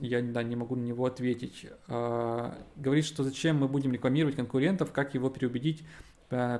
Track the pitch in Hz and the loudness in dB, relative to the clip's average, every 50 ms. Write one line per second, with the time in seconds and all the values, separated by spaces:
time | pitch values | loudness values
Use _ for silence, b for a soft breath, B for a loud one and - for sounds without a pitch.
0 | 131 117 123 120 123 120 120 120 117 117 120 120 120 117 127 123 120 120 120 120 | -4 0 0 0 0 0 -2 -2 -2 -2 -2 -4 -2 -2 -2 -2 -2 -2 -2 0
1 | 127 123 127 - 123 127 120 120 127 123 - - - - - - - - 123 120 | 0 -2 0 0 0 0 0 0 -4 -10 -12 -14 -18 -18 -18 -18 -12 -6 -4 -2
2 | 120 120 117 117 117 117 117 120 120 123 - - - - - - 135 131 143 156 | -2 0 0 0 0 0 -2 -2 -4 -4 -8 -10 -14 -18 -12 -4 0 4 4 4
3 | 156 - - - 135 135 135 - - 160 156 143 139 131 139 143 135 131 123 123 | 4 2 0 -2 -2 -2 -2 0 2 2 4 4 2 2 2 2 2 2 0 2
4 | - 131 131 151 160 147 139 - 123 117 - 131 139 180 196 180 156 - - - | 2 2 4 4 4 4 2 0 -4 0 2 2 4 4 4 2 0 0 0 -2
5 | 139 139 - 127 127 135 135 - 131 123 120 - 143 160 156 156 - B B B | -2 0 0 -2 -2 -2 -2 0 -2 0 0 0 0 0 -2 -2 -6 B B B
6 | B B B - - - 123 127 123 123 120 120 | B B B -20 -10 -4 -2 0 0 0 0 0